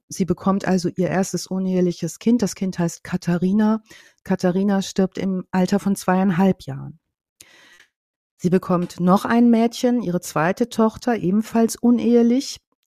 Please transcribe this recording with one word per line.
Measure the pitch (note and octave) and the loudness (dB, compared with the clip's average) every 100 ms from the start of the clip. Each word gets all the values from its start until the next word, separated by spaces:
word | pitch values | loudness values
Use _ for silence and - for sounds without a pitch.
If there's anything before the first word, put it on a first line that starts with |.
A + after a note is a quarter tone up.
| - | -14
sie | - F3+ | -6 -2
bekommt | F3 G3 G3 - | 0 0 0 0
also | F#3 E3+ | 0 -2
ihr | - F3 | -2 -2
erstes | F3 F#3+ F3 - | 0 -2 -6 -6
uneheliches | F#3 F#3+ F#3 F3+ - E3 - | -6 -2 0 0 -2 -8 -4
Kind. | A3+ A#3+ | 0 2
Das | G3 - | 0 -2
Kind | F#3+ F3+ | -6 -2
heißt | E3+ - | -4 -4
Katharina. | - F#3 - F3 F#3 G#3 G#3+ A3 _ - - _ | -8 -6 -2 0 0 2 2 0 _ -20 -20 _
Katharina | - F#3 F3+ F#3 G3+ G3 | -6 -2 0 0 0 0
stirbt | - - F#3+ - | -2 -2 -2 -2
im | G3 F#3 - | -4 -4 -4
Alter | F#3+ F3+ G3+ | -2 0 0
von | G3+ G3 | 0 -2
zweieinhalb | - F#3 G3 E3+ G3 - | 0 0 2 2 2 0
Jahren. | - C#3 C#3 D#3 _ _ _ _ - _ - - _ _ _ _ _ _ | -6 -12 -14 -18 _ _ _ _ -20 _ -20 -20 _ _ _ _ _ _
Sie | F3+ | 0
bekommt | F3+ - F3 F3 - | 0 0 -2 -2 -2
noch | F3+ G3+ | 2 2
ein | B3 A#3 A#3+ | 2 4 4
Mädchen, | A3+ A#3 - B3 B3 | 4 2 0 0 0
ihre | F3+ F3 | -2 -4
zweite | - D3+ E3 G3+ A#3 | -4 -2 -2 -2 -4
Tochter, | - A3 - B3 A#3 | 0 0 0 -4 -2
ebenfalls | E3+ G#3 G#3+ A3+ A3+ - | 0 0 0 0 0 2
unehelich, | A#3+ A#3 A3 A#3+ A#3 B3+ - - _ _ | 2 2 4 4 4 2 -2 -14 _ _